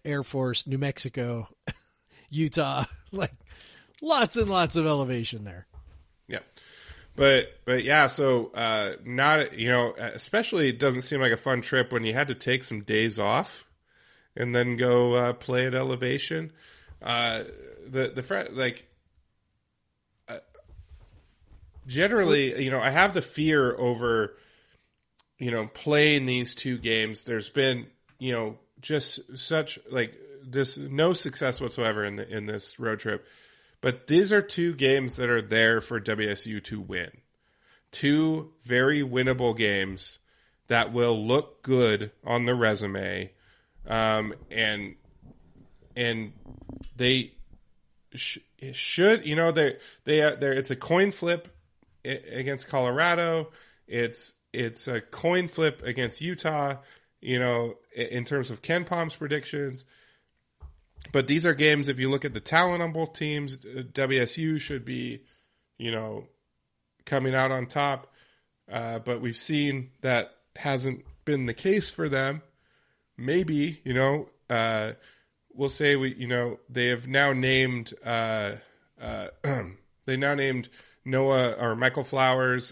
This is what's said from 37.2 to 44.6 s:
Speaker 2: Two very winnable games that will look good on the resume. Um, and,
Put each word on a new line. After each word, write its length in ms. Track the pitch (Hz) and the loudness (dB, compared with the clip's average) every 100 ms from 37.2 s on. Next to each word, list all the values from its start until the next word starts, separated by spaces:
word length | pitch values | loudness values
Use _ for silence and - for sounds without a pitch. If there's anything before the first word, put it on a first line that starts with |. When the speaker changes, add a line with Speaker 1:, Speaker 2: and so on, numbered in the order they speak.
| _ _ _ _ _ _ _ | _ _ _ _ _ _ _
Speaker 2:
Two 600 | - 143 147 160 160 156 _ 120 | -2 2 4 4 0 -6 _ -2
very 360 | 123 131 147 | 2 4 2
winnable 520 | 135 123 131 127 123 110 | 0 0 0 2 0 2
games 640 | 107 101 95 95 - - _ _ _ _ - | 0 0 -2 -6 -12 -16 _ _ _ _ 0
that 240 | 117 110 | 2 2
will 260 | 120 120 113 | 2 2 2
look 460 | 107 131 143 - | 2 2 0 -6
good 480 | - 127 120 104 104 - - | 0 4 6 4 -2 -10 -2
on 180 | 120 120 | 0 2
the 100 | 123 | 2
resume. 760 | 113 104 104 98 95 95 95 _ _ _ _ - - | 2 2 -2 -4 -4 -6 -8 _ _ _ _ -16 -4
Um, 460 | 113 110 110 107 104 - | 0 2 0 -2 -8 -8
and, 440 | 110 | -2